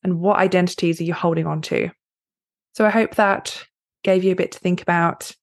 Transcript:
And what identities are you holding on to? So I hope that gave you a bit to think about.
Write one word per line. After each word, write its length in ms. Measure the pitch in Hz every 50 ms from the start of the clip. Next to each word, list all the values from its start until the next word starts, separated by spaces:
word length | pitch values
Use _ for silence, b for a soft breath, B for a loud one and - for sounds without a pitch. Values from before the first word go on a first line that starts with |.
| _
And 160 | 190 180 165
what 180 | 170 196 208 -
identities 640 | 185 190 185 180 175 180 - - - 170 165 -
are 40 | 170
you 100 | 165 170
holding 320 | - - 175 165 165 160 160
on 140 | 156 156 156
to? 260 | - - - - 175 - _ _ _ _ _ _ _ _ _ _ _ _ _ _ _ _
So 120 | - 220
I 40 | 214
hope 240 | 214 226 220 - -
that 500 | - 214 196 196 - - - - - - _ _ _ _ _ _ _ _
gave 200 | - 190 190 185
you 80 | 190
a 40 | 185
bit 160 | 180 185 -
to 80 | - -
think 240 | _ 180 180 175 -
about. 480 | - 175 175 165 165 - - - - - _